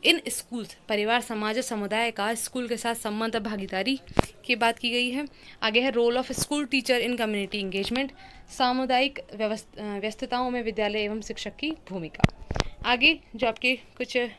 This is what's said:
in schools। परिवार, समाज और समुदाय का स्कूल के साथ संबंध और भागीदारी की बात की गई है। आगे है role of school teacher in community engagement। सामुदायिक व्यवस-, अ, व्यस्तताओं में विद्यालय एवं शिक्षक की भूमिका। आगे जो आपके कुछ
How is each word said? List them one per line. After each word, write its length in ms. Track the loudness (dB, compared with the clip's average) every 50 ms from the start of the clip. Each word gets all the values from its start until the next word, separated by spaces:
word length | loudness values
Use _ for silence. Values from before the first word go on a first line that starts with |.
| 6
in 180 | 6 4 4 4
schools। 500 | -2 -2 -2 -4 -4 -6 -6 -6 -6 -10 -16 -4 -2
परिवार, 320 | 0 2 4 4 4 2
समाज 360 | 2 0 -2 -2 0 0 0
और 60 | 0 0
समुदाय 480 | 0 -2 -2 0 0 0 2 0 0
का 240 | 0 0 0 0 0
स्कूल 340 | -2 -4 -4 -4 -4 -2 -2
के 80 | -2
साथ 180 | -2 0 -2 -2
संबंध 400 | -2 -2 -2 -2 0 0 0 0
और 80 | 0 -2
भागीदारी 580 | -2 -4 -4 -4 -2 -2 0 2 2 0 0 -2 -8 -4 -4 -4 -4 -4 -18 -4
की 120 | -2 0
बात 220 | 2 2 0 0 0
की 120 | -4 -2
गई 200 | 0 0 0 0
है। 160 | -2 -4 -6 -8 -10 -18 -20 -20 -12 -4 -2
आगे 180 | 2 2 2
है 120 | 2 2 2
role 240 | 4 2 4 2
of 100 | 2 0
school 360 | -2 -2 -4 -2 -2 0 -2 -2
teacher 440 | 0 0 0 2 4 2 2 4
in 100 | 0 0
community 480 | 0 0 0 0 -2 -2 -2 -4 -4 -4
engagement। 440 | -4 -2 -2 -2 0 0 0 -2 -2 -6 -14 -20 -20 -20 -20 -20 -16 -2 2
सामुदायिक 600 | 2 2 4 2 2 2 4 4 4 2 0 -6 -14 -12 -6
व्यवस-, 440 | -2 -2 -2 -2 -4 -6 -12 -14 -10
अ, 200 | -8 -6 -6 -4
व्यस्तताओं 520 | -4 -6 -4 -6 -6 -2 -2 0 0 0
में 120 | -2 -2 -2
विद्यालय 380 | -2 -2 0 0 0 0 0
एवं 200 | -2 -2 -2 -4
शिक्षक 360 | -6 -6 -8 -8 -8 -10 -8
की 140 | -4 -4 -4
भूमिका। 760 | -4 -6 -10 -8 -6 -6 -6 -6 -6 0 0 0 0 -2 -6 -4 -2 -2 -2 -2 -4 -4 2
आगे 340 | 2 4 6 6 6 6 4 -2 -14 -4
जो 100 | 0 0
आपके 300 | 0 0 2 2 2 2
कुछ 420 | 2 -2 -16 -6 -6 -6 0 2 0 0 0 -4